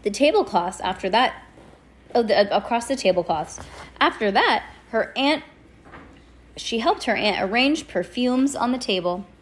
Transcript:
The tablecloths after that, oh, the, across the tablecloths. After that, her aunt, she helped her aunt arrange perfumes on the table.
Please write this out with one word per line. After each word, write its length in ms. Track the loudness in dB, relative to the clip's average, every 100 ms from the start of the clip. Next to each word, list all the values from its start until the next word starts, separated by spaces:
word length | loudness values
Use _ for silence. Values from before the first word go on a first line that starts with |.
The 80 | -4
tablecloths 680 | 2 4 4 2 0 -2 -4
after 280 | -6 -4 0
that, 320 | 2 2 -2 -20 -20 -20 -20 -20 -20 -4
oh, 80 | -2
the, 320 | 2 2 4 0
across 300 | 0 -4 -2
the 100 | 0
tablecloths. 640 | 2 2 0 -4 -4 -12 -18 -18 -20 0
After 300 | 0 2 0
that, 340 | 2 2 0 -4 -20 -4
her 220 | -4 -2 -2
aunt, 260 | 0 0 -4 -20 -20 -20 -20 -20 -20 -20 -20 -20 -20 -14
she 220 | -6 -2
helped 260 | 0 0
her 120 | 0 0
aunt 260 | 0 0
arrange 460 | 0 2 2 2 -2
perfumes 680 | -4 -4 -2 0 2 2
on 180 | 0 -2
the 60 | -2
table. 480 | -2 0 0 -4 -8 -18